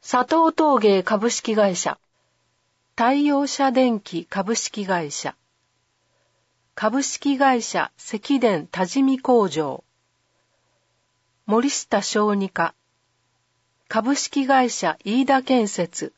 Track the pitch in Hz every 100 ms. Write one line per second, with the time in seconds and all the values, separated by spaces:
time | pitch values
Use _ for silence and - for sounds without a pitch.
0 | - 247 254 320 330 311 311 262 208 196
1 | 180 214 233 - - 214 202 175 151 -
2 | _ _ _ _ _ _ _ _ _ -
3 | 233 285 294 285 277 - 277 247 262 220
4 | - 170 - 196 190 226 - - 190 180
5 | 151 - 151 - _ _ _ _ _ _
6 | _ _ _ _ _ _ _ - 214 247
7 | 269 - 285 269 277 247 226 180 151 _
8 | - 214 - 277 226 175 156 - 180 269
9 | 269 262 - 240 196 147 147 131 _ _
10 | _ _ _ _ _ _ _ _ _ _
11 | _ _ _ _ - 220 269 - - 208
12 | 202 214 214 202 190 - 165 _ _ _
13 | _ _ _ _ _ _ _ _ _ 226
14 | 220 277 - 285 262 269 247 - 175 156
15 | - 233 269 269 262 254 208 - 170 -
16 | 156